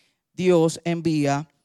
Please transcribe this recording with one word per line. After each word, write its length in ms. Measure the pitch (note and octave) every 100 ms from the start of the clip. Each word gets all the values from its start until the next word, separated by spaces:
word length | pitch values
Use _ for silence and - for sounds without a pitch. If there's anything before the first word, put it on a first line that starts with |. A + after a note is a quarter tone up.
| _ _ _
Dios 460 | - F3+ F3 D#3+ -
envía 640 | - E3+ E3 D#3 C#3+ C#3 D#3 _